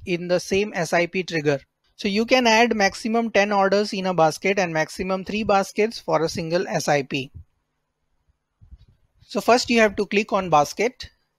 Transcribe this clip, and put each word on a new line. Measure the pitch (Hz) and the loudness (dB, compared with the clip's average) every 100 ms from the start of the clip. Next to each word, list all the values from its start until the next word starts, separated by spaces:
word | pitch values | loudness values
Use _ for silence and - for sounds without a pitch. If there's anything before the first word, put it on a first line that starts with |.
| - | -6
in | 175 175 | -6 0
the | 180 | -2
same | - 196 208 | 0 -2 -2
S | 190 160 | -4 -2
I | 175 | 0
P | 170 190 | 0 -4
trigger. | 170 165 147 143 - _ _ - | -4 -2 0 -2 -4 _ _ -8
So | 214 | -4
you | 196 | -2
can | 226 254 240 | 2 2 4
add | 220 240 | 4 4
maximum | 220 196 - 233 226 233 | 2 0 0 -2 -2 0
ten | 208 202 | 2 2
orders | 202 196 202 208 | 2 2 2 0
in | 196 185 | -4 -2
a | |
basket | 175 160 - 190 196 | 2 2 2 -2 0
and | 180 | 0
maximum | 160 156 - 185 190 185 | -2 -4 -4 -6 -6 -4
three | 208 | -4
baskets | 208 196 190 - 214 - | 2 2 2 -2 -2 -2
for | - 156 | -2 0
a | 156 | 0
single | - 165 175 190 | -4 -4 -2 -2
S | 180 - | -4 0
I | 147 | 0
P. | 135 143 135 - - _ _ _ _ _ _ _ _ _ _ _ _ - _ _ _ _ | 0 -6 -8 -14 -20 _ _ _ _ _ _ _ _ _ _ _ _ -20 _ _ _ _
So | _ 220 | _ -4
first | 214 240 - | 2 2 4
you | 233 | 2
have | 220 196 | 2 2
to | 202 | -2
click | 214 214 | -2 0
on | 202 185 | -2 2
basket | 151 143 - 220 - - _ _ | 2 2 0 -4 -4 -14 _ _